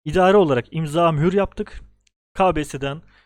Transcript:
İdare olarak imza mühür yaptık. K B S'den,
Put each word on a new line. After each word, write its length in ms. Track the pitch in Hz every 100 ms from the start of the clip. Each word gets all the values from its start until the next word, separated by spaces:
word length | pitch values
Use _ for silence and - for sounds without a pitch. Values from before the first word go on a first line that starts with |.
İdare 320 | 151 175 185 208
olarak 300 | 165 123 -
imza 420 | 160 156 160 170
mühür 200 | 147 175
yaptık. 480 | 196 190 - 214 - - _ _ _ _
K 220 | - 185 156
B 80 |
S'den, 380 | 147 143 139 139 - _